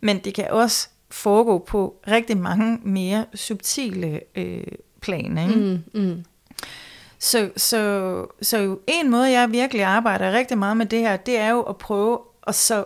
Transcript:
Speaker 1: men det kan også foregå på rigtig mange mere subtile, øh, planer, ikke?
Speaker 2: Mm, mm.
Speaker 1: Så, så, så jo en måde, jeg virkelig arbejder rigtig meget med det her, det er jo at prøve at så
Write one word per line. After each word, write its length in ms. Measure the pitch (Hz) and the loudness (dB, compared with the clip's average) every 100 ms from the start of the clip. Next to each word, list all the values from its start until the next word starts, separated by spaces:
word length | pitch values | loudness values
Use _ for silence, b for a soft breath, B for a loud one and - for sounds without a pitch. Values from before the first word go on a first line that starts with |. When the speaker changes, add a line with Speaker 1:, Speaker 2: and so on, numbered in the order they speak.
Speaker 1:
men 180 | 214 196 | 0 -2
det 140 | 196 | -2
kan 140 | 196 202 | -6 -2
også 360 | 220 233 - - _ _ | 2 2 0 -4 _ _
foregå 460 | - 214 208 233 185 | -6 2 4 4 2
på 380 | - 214 190 - - | 0 -2 -2 -4 0
rigtig 300 | 220 233 208 | 0 2 -2
mange 420 | 175 185 220 233 | 0 0 0 -2
mere 420 | 208 190 185 208 226 202 | -2 -2 0 -2 -4 -8
subtile, 840 | - 202 - - 254 185 170 151 - - | -8 -6 -6 -4 -4 -4 -4 -6 -8 -10
øh, 280 | 180 - - - _ _ | -8 -8 -12 -16 _ _
planer, 460 | - 175 - 165 170 | -6 -6 -4 -2 2
ikke? 120 | 220 | 2
Speaker 2:
Mm, 420 | 202 185 160 220 | 2 0 -4 -2
mm. 220 | 196 175 170 _ _ B B B B B B B | -2 -2 -10 _ _ B B B B B B B
Speaker 1:
Så, 300 | - 233 202 - | 0 2 0 -2
så, 680 | - 233 208 202 185 180 - - | 0 2 2 0 -2 -4 -8 -6
så 160 | 208 226 | -2 0
jo 220 | 196 190 - | 0 -2 -2
en 220 | 330 302 | 0 4
måde, 200 | 240 262 | 4 4
jeg 200 | 247 240 | 4 4
virkelig 320 | 226 262 247 | 2 0 0
arbejder 480 | 190 196 233 190 190 | 2 2 2 0 2
rigtig 260 | 208 254 233 | 0 0 0
meget 200 | 196 220 | 0 0
med 80 | 226 | 0
det 140 | 226 | 0
her, 180 | 226 190 | 0 0
det 200 | 190 240 | 0 0
er 120 | 214 | 2
jo 120 | 240 | 0
at 160 | - 196 | -2 -8
prøve 420 | - 202 214 233 - _ - | -4 0 0 0 -6 _ -6
at 80 | 214 | 0
så 300 | - 220 | 0 0